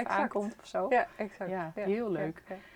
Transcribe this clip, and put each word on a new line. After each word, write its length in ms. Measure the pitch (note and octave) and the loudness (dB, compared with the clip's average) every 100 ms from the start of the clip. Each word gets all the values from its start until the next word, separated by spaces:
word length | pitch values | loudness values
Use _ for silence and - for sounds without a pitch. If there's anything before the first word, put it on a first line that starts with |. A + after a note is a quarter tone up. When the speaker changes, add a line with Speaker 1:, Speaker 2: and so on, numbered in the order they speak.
| A#3+ | 2
Speaker 1:
Exact. 140 | G3 | 2
Speaker 2:
aankomt 340 | A#3 G#3 G#3 - | 2 0 -2 -6
of 60 | - | -4
zo. 200 | F#3 F#3 | -2 4
Speaker 1:
Ja, 180 | B3 - - | 4 4 -2
exact. 340 | G#3+ - F3+ | -8 -4 -4
Speaker 2:
Ja, 220 | F#3 E3 F#3 | -2 -4 -2
Speaker 1:
Ja, 80 | |
Speaker 2:
heel 220 | G3 G#3+ A3+ | 0 0 0
Speaker 1:
ja, 140 | E3 | 0
Speaker 2:
leuk. 240 | D#3 - - | -2 -4 -10
Speaker 1:
ja. 80 | F#3+ - | -12 -12